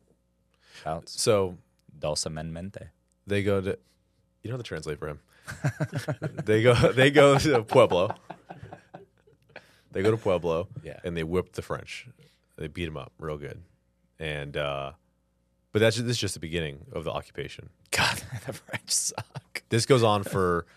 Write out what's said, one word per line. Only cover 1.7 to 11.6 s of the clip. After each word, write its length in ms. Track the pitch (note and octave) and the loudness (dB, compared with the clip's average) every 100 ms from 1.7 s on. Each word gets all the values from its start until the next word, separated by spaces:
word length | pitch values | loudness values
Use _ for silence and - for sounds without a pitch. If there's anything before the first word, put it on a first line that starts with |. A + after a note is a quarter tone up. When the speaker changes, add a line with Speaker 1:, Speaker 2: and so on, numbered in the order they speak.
| _ _ D#2 | _ _ -8
Speaker 1:
Dos 280 | D#2 D2+ - | -6 -4 -6
Amendmente. 640 | D#2 E2 E2 F#2+ - D#2 _ _ _ - | -8 -10 -10 -12 -14 -18 _ _ _ -4
Speaker 2:
they 160 | G2+ | -2
go 180 | G2 G2 | 0 0
to, 80 | F#2+ | -2
you 800 | - _ _ _ _ _ _ G#2 | -6 _ _ _ _ _ _ -10
don't 40 | |
have 60 | B2+ | -10
to 80 | A2 | -8
translate 320 | E2 D#2 D2 | -10 -8 -8
for 80 | D2+ | -8
him. 120 | D2 _ _ - | -12 _ _ -18
Speaker 1:
<laughs> 1000 | - C#3+ - D3+ C#3 - B2+ D3+ - G#2 | -6 -6 -4 -6 -6 -8 -8 -8 -6 2
Speaker 2:
They 160 | G#2+ | 4
go, 100 | A#2+ A#2 D#3+ | 6 6 6
they 200 | A2 C3+ | 6 6
go 260 | C#3+ C#3+ C#3 | 10 8 8
to 260 | D#3 B2 | 4 2
Pueblo. 500 | G#2+ C3+ G2+ F2 F#2 - - - - - - - _ - - _ _ _ _ - _ _ _ | 4 6 6 6 0 -4 -14 -20 -18 -18 -18 -20 _ -20 -20 _ _ _ _ -20 _ _ _
They 100 | G2 | 0
go 80 | G2+ | 2
to 60 | A2+ | 2
Pueblo 500 | G#2+ F2+ E2+ E2 F2+ - | 2 0 0 -2 -4 -10
Speaker 1:
Yeah. 160 | D#2 C#2 | -14 -10
Speaker 2:
and 120 | F2 E2+ | -8 -6
they 60 | |
whip 300 | D#2+ F2+ E2+ | -2 -2 -4
the 80 | - | -8